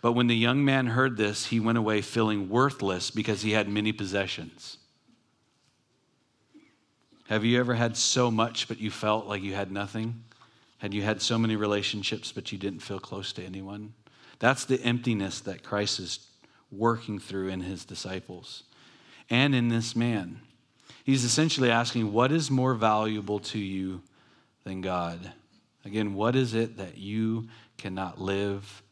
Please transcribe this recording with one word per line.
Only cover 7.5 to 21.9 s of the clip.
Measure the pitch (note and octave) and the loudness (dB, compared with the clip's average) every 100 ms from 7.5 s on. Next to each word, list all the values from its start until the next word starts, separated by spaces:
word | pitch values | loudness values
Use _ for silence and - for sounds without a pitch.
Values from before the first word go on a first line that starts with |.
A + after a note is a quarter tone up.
| A#2+ | 4
ever | B2 A#2+ | 2 2
had | A#2 A2+ | 0 2
so | - C3 B2 | 0 2 2
much, | A2 A#2 - - | 4 0 0 -6
but | A2+ | -4
you | A2 | -6
felt | - G#2+ A2 G2+ | -2 0 0 0
like | G2+ | -6
you | G2 | -4
had | G2 G2 | -4 -4
nothing? | G2 G2+ A2+ A2 A#2 - _ - _ _ _ | -4 -6 -4 -4 -6 -14 _ -20 _ _ _
Had | G#2 | -6
you | G2+ | -2
had | G#2 G#2 | 0 0
so | - A2+ | 0 2
many | A2+ A2 | 2 2
relationships, | G#2 G#2 G2+ G#2+ F#2+ A2 - | 2 0 0 -4 -4 -6 -8
but | - - | -10 -10
you | G2 | -6
didn't | G2 E2+ | -6 -8
feel | - G2 | -8 -10
close | - F#2+ F#2 | -8 -10 -8
to | - F#2 | -10 -10
anyone? | F#2+ F#2+ G#2 G#2 - _ _ - - | -10 -10 -12 -14 -18 _ _ -20 2
That's | A#2 C3+ - | 2 2 0
the | C3 | 0
emptiness | A#2+ A#2+ A#2+ A2 G2 - | 2 2 0 0 -2 -6
that | - F2+ | -8 -10
Christ | - G#2 G#2 - | -4 -2 0 -2
is | F2 - - _ _ _ _ | -6 -10 -12 _ _ _ _
working | G2+ A#2 A2+ A#2 G2+ | 0 0 0 -4 -8
through | - G2 F#2+ | -6 -4 -4
in | F#2 | -4
his | F2+ F#2 - | -6 -8 -10
disciples | D#2+ F#2 F#2+ - F2+ - - - _ - - - - - | -10 -6 -8 -8 -16 -14 -18 -18 _ -20 -20 -20 -20 -2
and | A#2 C#3+ C3 | 2 4 4
in | A#2+ | 4
this | A2+ A2+ A#2 | 2 0 0
man. | A#2+ A2 F2+ - - _ _ _ _ - - | 0 0 -4 -12 -20 _ _ _ _ -8 2
He's | C3+ | 2
essentially | A#2+ C3+ D#3 - B2+ | 4 4 2 4 4
asking, | A#2 A#2+ | 4 2